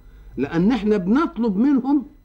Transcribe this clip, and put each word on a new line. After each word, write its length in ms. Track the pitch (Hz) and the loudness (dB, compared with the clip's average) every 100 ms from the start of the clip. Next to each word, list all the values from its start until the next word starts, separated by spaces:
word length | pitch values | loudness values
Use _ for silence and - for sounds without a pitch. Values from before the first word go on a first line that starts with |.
| - - - 117 | -20 -20 -14 -8
لأن 340 | 143 165 196 | -4 0 0
إحنا 260 | 262 208 208 | 0 0 0
بنطلب 600 | 175 262 330 208 233 190 | 2 0 0 -2 -2 0
منهم 480 | 277 269 262 294 - - | 2 2 2 -2 -2 -16